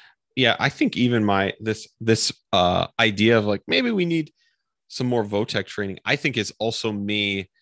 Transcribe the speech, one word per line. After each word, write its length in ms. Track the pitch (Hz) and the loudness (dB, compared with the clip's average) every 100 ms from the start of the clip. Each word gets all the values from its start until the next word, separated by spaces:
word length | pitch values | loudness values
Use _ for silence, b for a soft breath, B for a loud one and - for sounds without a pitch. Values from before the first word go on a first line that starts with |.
| B B _ - | B B _ 0
Yeah, 200 | 120 - | 2 2
I 100 | 117 | 0
think 280 | - 285 - | 0 -2 2
even 260 | 120 120 | 2 2
my, 300 | 104 98 98 - | 2 2 0 -4
this, 280 | 110 107 - - | -6 -6 -8 -6
this, 300 | 113 113 - - - | 0 2 0 -6 -2
uh, 360 | 95 90 90 87 - | 2 2 2 -2 0
idea 380 | 113 101 110 117 | 0 4 4 4
of, 80 | 104 | 2
like, 160 | 101 - | -4 -2
maybe 240 | 254 247 | -2 0
we 140 | 208 175 | -2 0
need 260 | 165 156 _ _ _ _ _ _ | 0 -2 _ _ _ _ _ _
some 180 | - 123 | -4 0
more 160 | 120 | 0
Votech 420 | 104 104 110 107 95 | 0 -2 -2 -4 -6
training, 320 | - 98 92 | -6 -8 -6
I 120 | 101 139 | -4 -2
think 200 | 151 113 | -2 -2
is 160 | 101 - | -4 -4
also 320 | 110 - 113 | -4 -2 -4
me 580 | 104 101 107 101 98 92 _ | -4 -4 -2 0 -2 -6 _